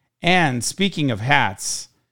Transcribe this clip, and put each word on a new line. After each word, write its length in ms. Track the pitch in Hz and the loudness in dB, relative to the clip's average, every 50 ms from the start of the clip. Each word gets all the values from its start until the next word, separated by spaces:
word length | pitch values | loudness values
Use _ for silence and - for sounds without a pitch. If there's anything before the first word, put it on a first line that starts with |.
| _ _ _ _ | _ _ _ _
And 420 | - 170 185 180 165 139 123 120 - | 0 2 2 2 2 2 0 -2 -4
speaking 480 | - - - 196 196 - 170 147 131 | -6 -4 -2 -2 -2 0 0 0 0
of 100 | 113 98 | -2 0
hats, 640 | 110 131 143 139 120 98 101 - - - - - - - _ _ _ _ | 0 2 4 4 4 2 -2 -6 -8 -8 -8 -8 -10 -16 _ _ _ _